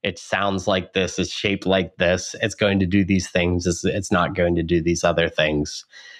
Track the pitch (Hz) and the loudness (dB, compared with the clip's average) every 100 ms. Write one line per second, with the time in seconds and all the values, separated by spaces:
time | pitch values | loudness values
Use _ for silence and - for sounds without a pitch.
0 | - 90 - 101 101 95 90 95 87 95 | -6 -8 -6 -2 0 -2 0 -2 0 -2
1 | 90 - 90 - 104 98 92 95 85 - | -2 -2 -4 -2 -2 -2 2 0 0 0
2 | 87 92 - - 113 - 104 98 92 101 | 2 2 -2 -6 -6 0 2 2 2 2
3 | 92 95 - 92 87 90 87 85 98 98 | 2 0 2 0 2 0 0 -2 -2 -2
4 | 92 95 82 90 87 87 82 87 82 85 | 0 0 0 0 0 0 2 0 2 2
5 | 87 85 82 - 78 76 76 - - - | 2 2 0 0 0 0 -2 -8 -16 -20
6 | - - | -20 -20